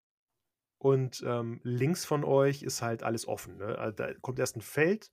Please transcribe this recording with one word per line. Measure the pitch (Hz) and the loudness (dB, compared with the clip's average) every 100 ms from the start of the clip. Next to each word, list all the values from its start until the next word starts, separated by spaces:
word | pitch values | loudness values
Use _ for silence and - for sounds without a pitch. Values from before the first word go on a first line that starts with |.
| _ _ _ _ _ _ _ _ | _ _ _ _ _ _ _ _
Und, | 135 135 127 - 127 | 4 4 2 -4 -2
ähm, | 120 117 120 | -2 -2 -6
links | 123 123 135 175 - | -4 0 2 0 0
von | 147 | 0
euch | 147 135 139 143 | 4 6 6 2
ist | 135 - | -4 -4
halt | 117 113 | -2 -2
alles | - 113 - | -2 -2 -2
offen, | 104 - 87 | -6 -8 -8
ne? | 101 120 | -6 -4
Also | 113 107 | -4 -4
da | - - | -6 -6
kommt | - 127 | -6 -2
erst | 127 117 | -2 -4
ein | |
Feld | - - 160 220 - | -4 0 2 2 -4